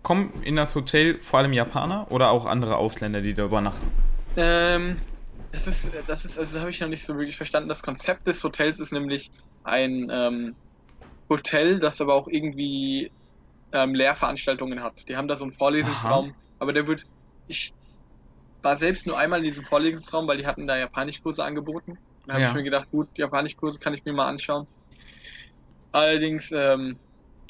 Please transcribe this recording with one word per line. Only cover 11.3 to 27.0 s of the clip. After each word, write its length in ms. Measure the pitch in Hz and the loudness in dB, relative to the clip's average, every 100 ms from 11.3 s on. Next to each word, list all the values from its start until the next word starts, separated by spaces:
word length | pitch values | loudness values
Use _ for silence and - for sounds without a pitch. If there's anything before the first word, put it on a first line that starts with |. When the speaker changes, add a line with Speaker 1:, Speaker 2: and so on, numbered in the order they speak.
| 151 - 151 160 190 | -2 0 2 4 4
Speaker 2:
das 220 | 156 - | 2 0
aber 140 | 143 139 | 2 2
auch 120 | - | 2
irgendwie, 840 | 156 151 139 143 139 135 135 - - - - - _ - | -2 -2 -4 -4 -2 -2 -2 -6 -12 -20 -20 -20 _ -4
ähm, 240 | 139 131 131 | 0 2 4
Lehrveranstaltungen 840 | 135 143 127 139 - 131 131 123 | 2 2 -2 -2 -2 -2 -4 -6
hat. 240 | 120 - - | -8 -10 -8
Die 80 | 131 | -4
haben 120 | 143 | -4
da 80 | 143 | -4
so 80 | |
einen 100 | 135 | -6
Vorlesungsraum, 760 | - 139 151 135 110 113 135 139 | 0 2 2 0 -2 2 2 2
Speaker 1:
Aha. 60 | - - - | -8 -20 -6
Speaker 2:
aber 140 | 139 | -2
der 120 | 143 151 | 0 0
wird, 180 | 156 - - - - - | -2 -6 -20 -20 -20 -12
ich 240 | 160 - - - - - - - - - - | -8 -10 -14 -20 -20 -20 -20 -20 -20 -20 -4
war 160 | 139 143 | 0 2
selbst 280 | 165 185 - | 2 0 -2
nur 100 | - | 0
einmal 220 | 156 175 | 0 2
in 60 | 160 | -2
diesem 180 | 143 | -4
Vorlesungsraum, 640 | 139 147 156 160 - 160 160 | 0 2 2 0 -4 -2 0
weil 100 | 139 | 0
die 80 | 143 | -2
hatten 200 | 139 143 | -4 -2
da 80 | 131 | -2
Japanischkurse 680 | 127 - 139 147 165 151 | -2 -4 -6 -6 -6 -4
angeboten. 540 | 147 147 147 160 - 175 _ _ - | -4 -6 -8 -10 -12 -16 _ _ -6
Da 60 | |
hab 60 | 135 | 0
Speaker 1:
Ja. 80 | 127 | 0
Speaker 2:
ich 60 | 147 | 0
mir 80 | |
gedacht, 260 | 139 139 139 | -2 -2 -2
gut, 160 | 151 147 - | -2 -4 -4
Japanischkurse 640 | 139 139 151 - 156 147 | -2 -2 -4 -4 -6 -4
kann 140 | - | -6
ich 100 | 147 - | -6 -4
mir 80 | |
mal 140 | 143 135 | -2 -2
anschauen. 400 | 139 - 147 147 _ _ - - - - - - - - - - | -2 -4 -4 -6 _ _ -20 -20 -20 -20 -20 -20 -20 -20 -20 -2
Allerdings, 600 | - 156 160 156 156 - | 2 4 4 2 -2 -4
ähm, 460 | 156 139 135 131 127 | 0 4 2 0 -8